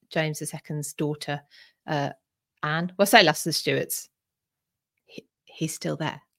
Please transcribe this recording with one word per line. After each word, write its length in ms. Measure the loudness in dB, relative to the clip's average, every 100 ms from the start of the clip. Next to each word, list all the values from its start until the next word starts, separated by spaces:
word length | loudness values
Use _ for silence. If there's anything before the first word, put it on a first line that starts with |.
| _
James 300 | -2 -2 -4
the 60 | -10
Second's 480 | -12 -8 -8 -8
daughter, 480 | -4 -4 -4 -6 -8 -10 -20 -20 _ -4
uh, 240 | -2 -2 -8 _ _ _ _
Anne. 300 | -4 -2 -4 0
Well, 60 |
I 20 | 8
say 180 | 8
last 180 | 8 4
of 80 | -2
the 40 |
Stuarts. 560 | -2 0 -2 -2 -8 -10 _ _ _ _ _ _ _ _ _ _
He, 200 | -20 -20 _
he's 300 | -20 -8 -6
still 240 | -6 -6 -4
there. 240 | -6 -8 _